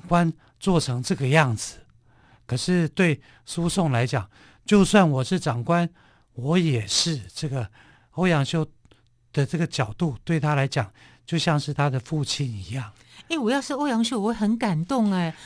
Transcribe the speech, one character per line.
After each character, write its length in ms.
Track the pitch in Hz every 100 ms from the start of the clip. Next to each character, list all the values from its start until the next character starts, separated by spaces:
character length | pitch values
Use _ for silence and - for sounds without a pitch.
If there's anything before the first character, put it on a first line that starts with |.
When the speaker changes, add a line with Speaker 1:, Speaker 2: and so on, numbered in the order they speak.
| -
Speaker 1:
官 240 | 170 170 - _ -
做 180 | 196 175
成 240 | 139 123
这 140 | 123 175
个 120 | 131
样 280 | 156 139 110
子？ 200 | - - - _ _ _ _ _
可 140 | - 127
是 280 | - 180 156
对 280 | - 180 143 - - -
苏 240 | - 170
颂 200 | 196 165
来 160 | 120 127
讲， 220 | 131 98 _ - _ -
就 180 | 208
算 240 | 185 214 170
我 160 | 131
是 160 | 127 180
长 240 | 160 117
官， 240 | 120 170 170 _ _ _ _
我 240 | - 131 175
也 280 | 165 123 101
是 320 | - 170 147 98
这 140 | - 151
个 180 | 135 110 - - _ _
欧 180 | - 185
阳 160 | 156
修 220 | 139 165 151 - _ _ _ _ _
的 140 | - 139
这 100 | 156
个 100 | 160
角 280 | - 113
度， 200 | - 170 113
对 140 | - 165
他 160 | 147
来 140 | 147 135
讲， 240 | - 113 - - _
就 140 | - 165
像 200 | 170 147
是 140 | 143
他 160 | 143 143
的 100 | 131
父 240 | - 156
亲 240 | 139 - 135
一 280 | 107 90
样。 180 | 131 107 - - - -
Speaker 2:
哎， 80 | 330
我 140 | 220
要 100 | 277
是 140 | -
欧 120 | 277 294
阳 160 | 226
修， 160 | 226 240
我 100 | 202
会 60 |
很 220 | 226 214 226
感 260 | 233 160 170
动 260 | 262 208
哎。 220 | 185 170 -